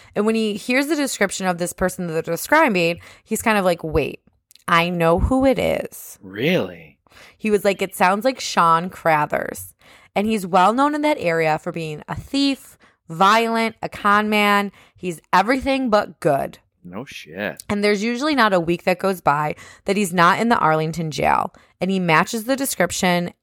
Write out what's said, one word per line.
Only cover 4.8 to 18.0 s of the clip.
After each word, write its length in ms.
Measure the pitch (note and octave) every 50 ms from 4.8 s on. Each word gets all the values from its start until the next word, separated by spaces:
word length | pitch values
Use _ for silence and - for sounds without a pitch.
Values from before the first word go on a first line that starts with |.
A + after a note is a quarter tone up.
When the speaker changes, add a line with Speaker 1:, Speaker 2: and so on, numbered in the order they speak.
| E3+ F3
Speaker 1:
know 300 | F3+ E3+ E3 E3 E3+ E3+
who 260 | - - C4 C4 C4
it 140 | C4+ B3 -
is." 600 | F2+ D#2+ D#2 - - - - - - - - _
Speaker 2:
Really? 760 | - F#2+ F#2+ G2+ B2 E3 F#3 D3+ G#2 F2+ F2 E2 D#2+ - _ _ _ _ _ - - - _
Speaker 1:
He 140 | _ - G#3+
was 120 | G#3 G3
like, 200 | - G3+ G3 F#3+
"It 120 | G3+ F3+ -
sounds 300 | - G3 F3+ G3 G#3 G#3+
like 160 | C4+ C4 -
Sean 480 | - - - G3+ F3 E3 E3 E3 F3 F#3
Crathers. 880 | - - - E3 D#3 D3+ D3+ - - - - - - - - - _ _ _ - - - _ _ _
And 100 | G3 G3+
he's 200 | A3 A3 G#3+ F3+
well 260 | F3+ F3 F#3+ F3+ G3+
known 220 | A3+ B3+ C#4 D4 D4
in 80 | D4
that 160 | D4 D4+ D4+ -
area 380 | F3 F3 E3 E3 D#3+ D#3 D3+ D#3+
for 140 | - F3+
being 300 | E3 E3+ D#3+ D#3 D3+ D3 - -
a 60 | -
thief, 640 | - - - - C#4 C#4 C#4 C4+ - - - - _ _ _ _ _ _ -
violent, 680 | E3 D#3+ G3 G3 G#3+ A3+ A#3 A3+ A3+ A3+ A3+ A3+ A3 _
a 60 | - E3+
con 400 | - - - G#3 G3+ G#3 G#3+ G#3+
man. 420 | G#3+ G#3+ G#3 G#3 G3+ G3+ G3+ G3+ - - - _ _
He's 240 | _ - F#3 E3+ - _ _
everything 600 | - F3+ F#3+ G#3+ C#4 C4+ A#3+ C#4 C4+ C4+ C4 A#3+
but 300 | G#3 G#3 - - E3+ _
good." 380 | - E3 C#3 C#3 C#3 - - - _ _ _ _
Speaker 2:
No 220 | _ - - G2 B2+
shit. 560 | - - - - - D#3 F#3 G#3 F#3 - - - -
Speaker 1:
And 140 | G#3 G3+ G3+
there's 180 | G#3 G#3 G3